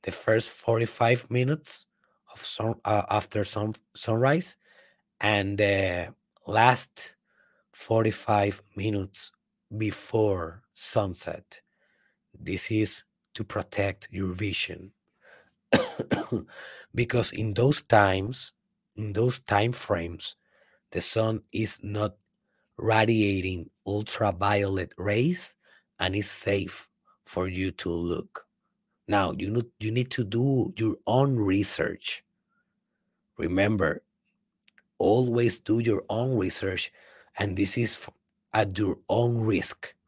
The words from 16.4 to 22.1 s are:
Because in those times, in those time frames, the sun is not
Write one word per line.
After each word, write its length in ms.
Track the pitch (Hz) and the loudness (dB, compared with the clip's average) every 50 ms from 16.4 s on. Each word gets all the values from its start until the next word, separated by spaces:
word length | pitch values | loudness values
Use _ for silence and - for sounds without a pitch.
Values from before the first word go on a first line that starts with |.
| 95 - - - - - - - - _ - | -6 -8 -16 -18 -18 -18 -18 -20 -20 _ -2
Because 380 | 120 120 117 - 123 110 - | -2 -2 2 2 0 0 0
in 240 | - - 110 110 101 | -2 -2 -4 -2 2
those 280 | 113 120 139 147 - - | 2 4 4 4 2 2
times, 680 | _ - 107 101 98 95 95 95 107 - - - - _ _ _ _ _ _ _ _ _ | _ 6 8 8 6 4 0 -2 -4 -6 -8 -8 -10 _ _ _ _ _ _ _ _ _
in 160 | - 107 104 101 | -10 -8 -6 -2
those 260 | 107 117 123 120 - | 0 0 0 0 -2
time 320 | _ - 104 101 104 117 | _ 2 2 2 4 2
frames, 640 | 120 - - - 104 87 85 85 85 82 - - - _ _ _ _ _ _ _ _ _ _ _ | 0 -4 -2 -2 -2 -2 -2 -6 -8 -8 -10 -12 -12 _ _ _ _ _ _ _ _ _ _ _
the 100 | - 90 | -4 -2
sun 420 | - - - 113 110 110 110 107 - _ - | 0 0 2 2 2 0 0 -4 -6 _ -4
is 260 | - 113 107 - - - | -4 -2 -2 -4 -6 -8
not 340 | 104 104 104 104 104 | -6 -4 -2 -2 -2